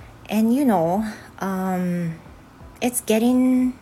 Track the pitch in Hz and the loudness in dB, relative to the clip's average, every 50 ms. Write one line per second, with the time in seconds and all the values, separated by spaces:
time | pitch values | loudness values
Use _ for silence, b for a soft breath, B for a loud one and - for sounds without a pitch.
0 | B B B B B - 202 220 220 226 240 277 294 247 202 175 160 170 180 208 | B B B B B -4 0 0 2 2 2 2 2 2 2 2 2 2 0 0
1 | 220 214 208 B B B B - 185 196 190 190 190 190 185 180 180 175 175 175 | -2 -4 -8 B B B B -8 -6 -4 -4 -4 -2 -2 -2 -2 -2 -2 -2 -2
2 | 170 165 165 - - - - - - - - - - - - - - 247 247 - | -4 -6 -6 -10 -14 -20 -20 -20 -20 -20 -20 -20 -20 -20 -10 -4 -4 -4 -4 -2
3 | - - 214 220 233 247 254 254 254 254 254 254 254 254 - - | -2 0 2 2 4 4 4 4 4 4 4 4 2 0 -2 -6